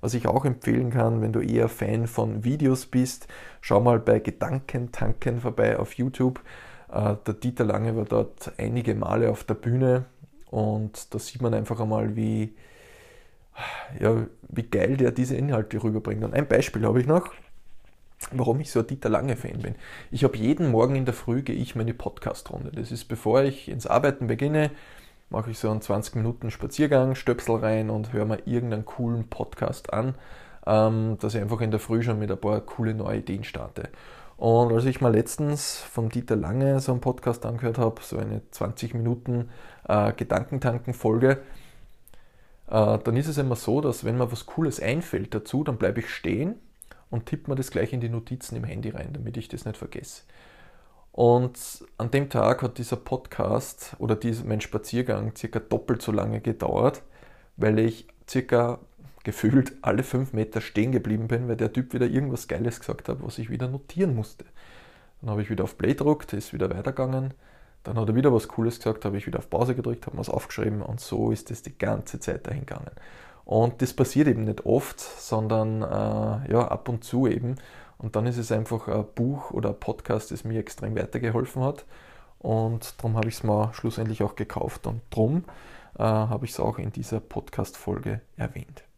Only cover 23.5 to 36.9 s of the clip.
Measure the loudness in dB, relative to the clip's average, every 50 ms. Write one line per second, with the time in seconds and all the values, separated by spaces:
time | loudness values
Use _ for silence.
23.5 | 0 -4 -10 -10 -8 -8 -2 2 2 4 4 4 0 0 0 -2 0 0 0 2
24.5 | 2 2 2 2 -2 -6 -18 -20 -20 -20 -20 -20 -20 -20 _ _ -4 -4 -4 -4
25.5 | -6 -2 0 0 0 0 0 0 -2 0 0 -2 -2 -2 0 0 -2 -2 -6 -8
26.5 | -6 -6 -8 -8 0 2 2 6 6 6 6 4 2 0 2 0 0 0 2 0
27.5 | 0 2 2 2 2 2 0 0 -2 -2 -4 -2 -2 0 0 0 0 -2 -2 -2
28.5 | -2 0 0 0 -2 -4 -4 -6 -6 -4 -2 0 0 -2 -2 -6 -6 -6 -6 -8
29.5 | -4 -4 -4 -4 -4 -4 -8 -4 -2 -2 -2 -2 -4 -6 -10 -18 -18 -18 -18 -20
30.5 | -20 -10 0 2 4 6 6 6 4 2 2 0 -2 0 -2 -2 0 0 0 0
31.5 | 0 0 0 0 0 0 0 2 0 2 2 2 0 0 0 -2 -2 -2 0 0
32.5 | 0 0 -2 -6 -6 -2 -2 0 0 -2 -2 -2 -2 -2 -2 -4 -4 -6 -6 -8
33.5 | -8 -8 -10 -8 -8 -10 -10 -10 -12 -14 -18 -20 -20 -18 -20 -20 -10 0 4 6
34.5 | 8 8 8 6 6 4 4 4 2 4 4 6 6 6 4 2 0 -2 0 0
35.5 | 0 -2 -4 -6 -6 -8 -10 -8 -4 -2 -2 -2 -2 -4 -2 0 0 0 0 0
36.5 | 0 2 4 4 4 2 2 0